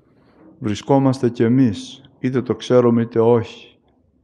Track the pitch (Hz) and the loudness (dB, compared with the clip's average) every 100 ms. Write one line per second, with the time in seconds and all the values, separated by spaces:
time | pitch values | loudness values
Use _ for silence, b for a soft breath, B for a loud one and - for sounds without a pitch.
0 | b b b b b b 107 101 - 139 | b b b b b b -8 -6 0 0
1 | 135 127 120 117 117 131 123 95 - - | 0 0 -2 0 0 2 2 -2 -12 -20
2 | - _ 131 131 117 107 - 127 120 117 | -20 _ -6 -4 -4 -6 0 2 4 2
3 | 113 113 113 120 104 - - _ _ _ | -2 0 2 2 0 -14 -20 _ _ _
4 | _ _ | _ _